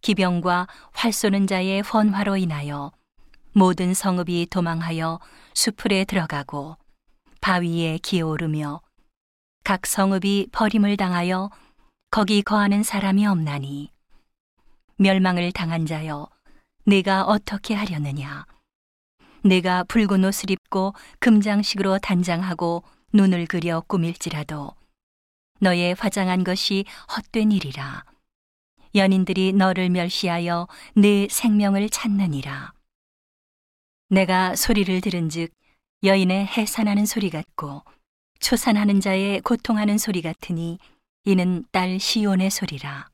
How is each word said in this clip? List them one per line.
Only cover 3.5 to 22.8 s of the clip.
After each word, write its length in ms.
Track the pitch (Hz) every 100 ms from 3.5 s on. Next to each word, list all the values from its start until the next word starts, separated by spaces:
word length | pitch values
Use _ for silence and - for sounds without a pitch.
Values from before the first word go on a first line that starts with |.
모든 420 | 208 185 180 180
성읍이 540 | 185 202 180 170 175 170
도망하여 720 | 185 170 165 165 165 160 165 - - -
수풀에 500 | - - - 226 190
들어가고 720 | 190 190 160 147 139 147 147 160 _ _ _ _ _ -
바위에 580 | - 185 175 165 165 160
기어오르며 760 | - 185 160 151 165 151 147 147 _ _ _ _ _ _ _ _
각 220 | - 190 -
성읍이 600 | - 196 190 196 202 190
버림을 460 | - 214 220 202 202
당하여 540 | 185 180 175 185 202 - _ _ _ _ _
거기 320 | - 202 208
거하는 400 | 202 208 202 202
사람이 440 | 220 202 196 196 208
없나니 640 | 185 156 143 139 143 147 _ _ - _ _ _ _ _ _ _ -
멸망을 560 | 190 190 185 180 175
당한 340 | - 170 165 156
자여, 420 | 156 156 147 - _ _ - _ _
네가 400 | - 196 190 190
어떻게 500 | 190 208 - 202 -
하려느냐? 680 | 208 208 156 147 139 139 143 151 _ _ _ _ _ _ _ _ _
네가 420 | 202 185 180 180
붉은 400 | 180 233 208 190
옷을 260 | 190 196 190
입고 440 | 190 _ 190 190 196 - -
금장식으로 800 | - 214 208 202 202 196 190 190
단장하고 840 | - 180 180 170 185 170 170 170